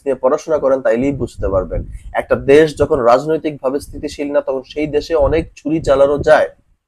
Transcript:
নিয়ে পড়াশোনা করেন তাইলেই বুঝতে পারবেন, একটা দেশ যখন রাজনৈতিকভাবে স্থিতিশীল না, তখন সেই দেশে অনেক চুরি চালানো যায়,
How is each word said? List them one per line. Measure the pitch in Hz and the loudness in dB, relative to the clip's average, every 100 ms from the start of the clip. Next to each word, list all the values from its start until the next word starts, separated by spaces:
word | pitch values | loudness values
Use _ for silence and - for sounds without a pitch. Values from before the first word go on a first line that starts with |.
নিয়ে | 139 | -4
পড়াশোনা | 127 127 151 - 151 | -2 0 0 -2 -2
করেন | 139 131 | 0 0
তাইলেই | 117 117 139 | 0 0 0
বুঝতে | 135 117 - 101 | -4 -6 -6 -4
পারবেন, | 95 87 85 - - - | -2 -4 -6 -8 -14 -10
একটা | 113 - 123 | -6 -2 0
দেশ | 127 147 160 143 | 4 6 4 2
যখন | 143 151 | 0 2
রাজনৈতিকভাবে | 117 127 151 156 156 143 131 139 | 4 4 2 -4 -4 -6 -4 -4
স্থিতিশীল | - 143 147 - 143 | -8 -12 -10 -8 -4
না, | 143 | -2
তখন | 139 131 | -2 -6
সেই | 127 151 151 | -8 -8 -4
দেশে | 147 143 | -4 -2
অনেক | 160 139 156 165 - | 0 0 0 -4 -8
চুরি | - 160 | -4 -2
চালানো | 147 135 139 143 | 2 4 4 2
যায়, | 156 143 - - _ _ | 4 4 2 -6 _ _